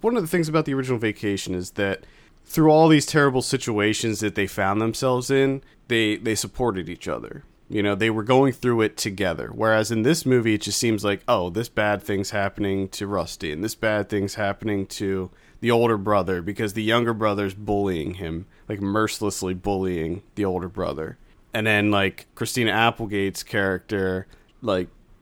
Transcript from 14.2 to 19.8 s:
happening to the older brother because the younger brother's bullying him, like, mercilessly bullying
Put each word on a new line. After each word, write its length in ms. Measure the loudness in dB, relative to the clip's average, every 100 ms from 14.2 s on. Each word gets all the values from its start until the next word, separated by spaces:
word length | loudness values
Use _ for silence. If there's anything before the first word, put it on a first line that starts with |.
| -2 -2
happening 520 | -4 -2 -4 -4 -4
to 420 | -6 -4 -4 -6 -12 _ -4
the 100 | 2
older 260 | 4 4 2
brother 440 | 2 2 2 -2
because 320 | -4 -4 -4
the 80 | -2
younger 300 | 2 2 2
brother's 400 | 0 0 0 -2
bullying 600 | -4 -2 0 0 -2 -4 -6
him, 300 | -6 -8 -10 _ -10
like, 100 | -6
mercilessly 760 | -2 0 -2 -2 -4 -4 -6
bullying 720 | -4 -2 -2